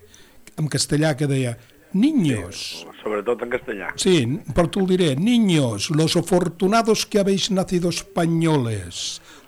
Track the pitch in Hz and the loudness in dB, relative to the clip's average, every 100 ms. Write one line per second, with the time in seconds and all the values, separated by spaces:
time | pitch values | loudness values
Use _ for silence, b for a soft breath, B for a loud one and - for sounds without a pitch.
0 | - b b b - - 151 160 - 147 | -20 b b b -16 -6 -4 -2 0 0
1 | 156 131 147 135 123 113 b b - 185 | 0 0 0 0 -2 -6 b b -4 2
2 | 285 294 156 107 90 - - - - - | 2 4 2 0 -4 -12 -12 -12 -16 -10
3 | 107 104 101 113 120 123 - 101 85 - | -4 -2 -2 -2 -2 -6 -6 -8 -8 -2
4 | 190 170 117 151 - 156 170 202 185 185 | 2 2 2 -4 -2 0 0 0 0 2
5 | 165 131 214 240 208 156 123 101 - 151 | 2 0 2 2 4 4 2 -2 -2 0
6 | 160 175 165 180 175 - 190 226 226 214 | 2 0 2 0 0 0 2 2 2 0
7 | - 202 196 196 - 190 175 180 175 165 | 0 0 2 0 0 -2 0 0 0 -4
8 | - 180 170 165 165 151 117 104 87 - | -6 -2 0 2 2 2 0 -4 -8 -10
9 | - - B B | -10 -10 B B